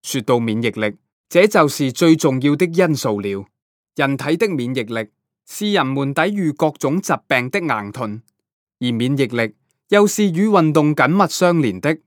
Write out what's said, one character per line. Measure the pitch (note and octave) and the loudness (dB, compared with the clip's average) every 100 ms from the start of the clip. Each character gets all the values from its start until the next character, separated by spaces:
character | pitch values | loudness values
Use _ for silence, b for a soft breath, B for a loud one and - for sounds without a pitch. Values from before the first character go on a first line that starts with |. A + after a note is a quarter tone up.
说 | - C3+ | -6 -6
到 | G#2+ B2 | 0 0
免 | A2+ A2 | 2 -2
疫 | A#2 | -2
力， | G#2+ G#2+ - _ _ _ | -2 -4 -6 _ _ _
这 | E3+ G#3 | 4 4
就 | G#3 D3+ | 4 2
是 | - C3+ | 0 -4
最 | A#2+ E3+ D#3+ | 2 4 4
重 | D3+ C3 | 2 0
要 | C#3+ D3 | 0 0
的 | F3+ | 0
因 | E3 F3+ C#3+ | 0 0 0
素 | B2+ G#2 | -2 -4
了。 | G2+ G2 G#2 _ _ _ _ - | -4 -8 -12 _ _ _ _ 0
人 | C#3 C3+ | 0 0
体 | C#3+ F3 | -2 -2
的 | A3 | -2
免 | D#3 A#2+ | -2 -4
疫 | B2+ | -6
力 | A2 A2+ A2 _ _ _ _ | -6 -6 -8 _ _ _ _
是 | - G#3 | -6 -2
人 | G3 C3 | 0 0
们 | C3+ C#3 | -2 -2
抵 | C#3 F3 | 0 -2
御 | G3+ D#3+ | 0 -4
各 | C#3+ D#3 | 0 -2
种 | D3 C#3+ E3+ | 0 -2 -2
疾 | - C#3+ _ | -2 -6 _
病 | C3 B2 | -2 0
的 | G3+ | -4
硬 | E3 A2+ G#2 | -4 -4 -6
盾， | B2+ A2+ G#2+ _ _ _ _ _ _ | -8 -8 -10 _ _ _ _ _ _
而 | B2 | -4
免 | A#2 B2 C#3 | -2 -2 0
疫 | B2+ | 0
力 | A#2+ A2+ _ _ _ _ | 0 -4 _ _ _ _
又 | G3+ G#3 | 2 2
是 | - G#3 | 2 0
与 | E3 G#3+ | 2 2
运 | G3+ D#3 | 4 4
动 | D3+ D3+ D3+ | 2 2 2
紧 | C3 | 2
密 | F#3+ F#3 | 2 0
相 | - F3+ E3+ | 2 2 2
连 | C3 F#2 | 0 -2
的。 | C#3 D#3+ | -4 -4